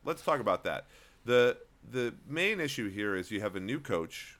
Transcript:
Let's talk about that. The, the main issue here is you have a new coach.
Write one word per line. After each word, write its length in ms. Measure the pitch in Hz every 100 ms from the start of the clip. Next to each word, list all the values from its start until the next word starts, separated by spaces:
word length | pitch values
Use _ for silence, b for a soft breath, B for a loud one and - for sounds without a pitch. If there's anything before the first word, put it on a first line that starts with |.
Let's 180 | - 165
talk 200 | - 147
about 240 | 107 90 -
that. 220 | 71 - B B B
The, 340 | 117 123 123 - - _ -
the 260 | 123 120 - -
main 320 | 151 190 214
issue 300 | 151 139 107
here 260 | 98 104 98
is 160 | 90
you 80 | 104
have 160 | 104 95
a 60 |
new 180 | 95 143
coach. 560 | 139 90 82 - - -